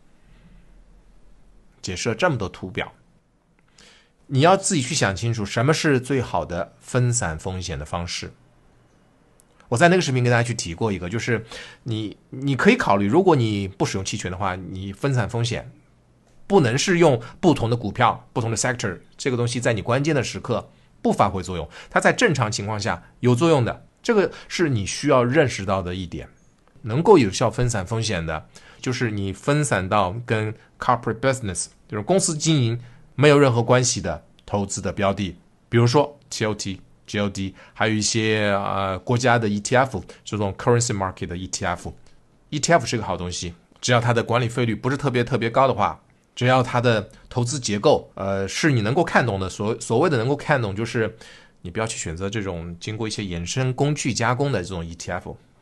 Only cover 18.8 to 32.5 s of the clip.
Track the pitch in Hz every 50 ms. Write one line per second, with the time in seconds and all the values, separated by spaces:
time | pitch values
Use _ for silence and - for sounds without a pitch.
18.8 | - 101 85 - - _ _ - - 143 123 117 120 120 120 127 117 131 117 101
19.8 | 87 - 117 135 143 160 151 135 104 - - 95 - - 117 95 - - _ _
20.8 | _ _ _ _ - 240 202 - 110 98 82 95 90 92 92 85 76 - - -
21.8 | - - - 185 - 185 170 175 247 226 151 117 117 107 104 - 101 101 107 104
22.8 | 98 110 87 85 - - _ - - 123 123 120 170 165 160 139 117 95 - -
23.8 | - _ _ _ - - 233 208 180 - - - - - - - 180 147 131 107
24.8 | 95 85 - - - 147 139 127 120 120 127 160 151 113 - - 98 95 98 95
25.8 | 87 90 90 95 92 85 85 76 - - _ _ _ _ _ _ _ _ _ -
26.8 | - 113 110 147 170 226 208 165 117 95 92 - 131 110 107 - 123 120 117 104
27.8 | 90 - 117 113 110 107 101 85 80 82 80 78 - - - - - - - -
28.8 | - 135 120 120 127 113 107 101 98 98 92 - - - 143 147 151 - 120 98
29.8 | 92 92 107 107 98 90 95 120 120 - 117 110 110 110 107 - - _ _ -
30.8 | - - 123 120 120 117 107 113 - 135 131 123 117 98 90 - - - _ _
31.8 | _ - - 107 101 - 175 190 185 185 160 151 - 160